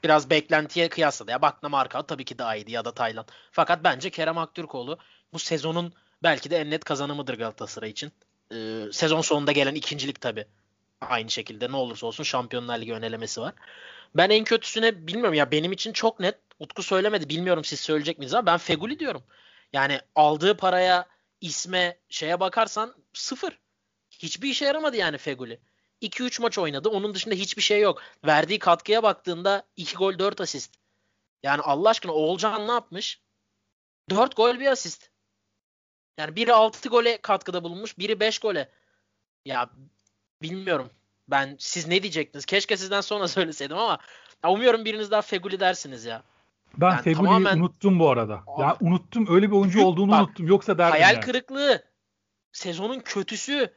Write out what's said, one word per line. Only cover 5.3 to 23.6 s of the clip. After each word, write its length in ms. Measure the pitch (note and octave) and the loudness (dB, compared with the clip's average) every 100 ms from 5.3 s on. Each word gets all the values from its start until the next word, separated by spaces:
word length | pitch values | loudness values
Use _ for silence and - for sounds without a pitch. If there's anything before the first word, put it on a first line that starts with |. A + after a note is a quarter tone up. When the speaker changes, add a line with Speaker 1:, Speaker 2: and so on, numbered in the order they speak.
Speaker 1:
bu 60 | E3 | -12
sezonun 540 | - D#3+ D3 E3 F3 _ _ _ | -6 -4 -2 -4 -6 _ _ _
belki 260 | E3 C#3+ C#3+ | 0 0 0
de 80 | E3 | -2
en 120 | D3+ | -2
net 140 | D#3+ | -6
kazanımıdır 540 | - C#3 C#3+ D3 C3 A#2 | -4 -6 -4 -6 -8 -6
Galatasaray 520 | A2+ - G#2+ - A2 | -8 -8 -14 -12 -12
için. 220 | G#2+ C#3+ _ _ _ _ | -12 -14 _ _ _ _
Ee, 300 | A#2 A2 A2 G#2+ | -12 -10 -8 -8
sezon 300 | G2+ D#3+ D#3+ | -2 0 2
sonunda 300 | D#3+ D3+ C#3+ | 2 0 2
gelen 240 | D3 C#3 D3 | 2 2 0
ikincilik 460 | - D3 C3+ C#3 | -8 -8 -8 -6
tabii. 240 | B2+ A2 G#2 _ _ _ _ _ | -6 -8 -10 _ _ _ _ _
Aynı 280 | - A#2+ A2 | -4 -4 -4
şekilde 420 | - A2 A2 B2 | -8 -8 -10 -6
ne 40 | C3+ | -4
olursa 320 | B2 A2 A#2 | -6 -6 -10
olsun 160 | G#2+ | -8
Şampiyonlar 560 | D3+ C3 A#2+ B2 A#2+ A#2 | -4 -4 -4 -8 -6 -8
Ligi 140 | A2 | -8
önelemesi 480 | A2+ A2+ A2+ A2+ - | -8 -8 -8 -10 -8
var. 120 | A#2+ - - - - - - - | -10 -12 -20 -20 -20 -20 -6 2
Ben 140 | F#3 | 4
en 140 | G#3+ | 4
kötüsüne 640 | A3 A3+ - A3 A3+ G3+ D#3+ | 4 0 0 0 0 0 -8
bilmiyorum 260 | G3 A#3 | -2 0
ya, 180 | D#3 C#3+ | 2 2
benim 200 | D3+ E3 | 0 -2
için 220 | F#3+ A3 | -6 -6
çok 260 | - A3 - | -2 -2 0
net. 180 | F#3 - _ _ | -4 -4 _ _
Utku 240 | - - | -16 -10
söylemedi. 460 | F#3 F#3+ G3+ G#3+ D3+ | 0 2 2 0 -4
Bilmiyorum 340 | D#3+ F3+ F3 | -4 0 0
siz 160 | D3 D3 | 0 -8
söyleyecek 380 | - D#3 D3 E3 | -2 -2 0 -6
misiniz 140 | C#3 | -2
ama 120 | F#3+ G3+ | 0 2
ben 120 | E3+ | 2
Feguli 420 | - E3 G3+ D4 | 2 -4 -2 -6
diyorum. 240 | D4 E3 - _ _ _ _ | -6 -8 -12 _ _ _ _
Yani 260 | C#3 C#3 C#3 - - | -2 0 0 -4 4
aldığı 420 | D3+ D3+ F3 G#3 | 4 6 2 2
paraya, 480 | F#3+ F3+ F#3 F3+ F3+ _ _ _ | 2 2 4 2 0 _ _ _
isme, 560 | F3 D3 F3 F#3 F3 F3 _ | -12 -10 -4 -2 -2 -4 _
şeye 300 | - D#3 F3 | -8 -4 -2
bakarsan 540 | F#3+ A3+ A3 - A3+ - _ | 0 0 0 -2 -6 -8 _
sıfır. 460 | - - C4 F#4 - | -12 -10 -6 -8 -10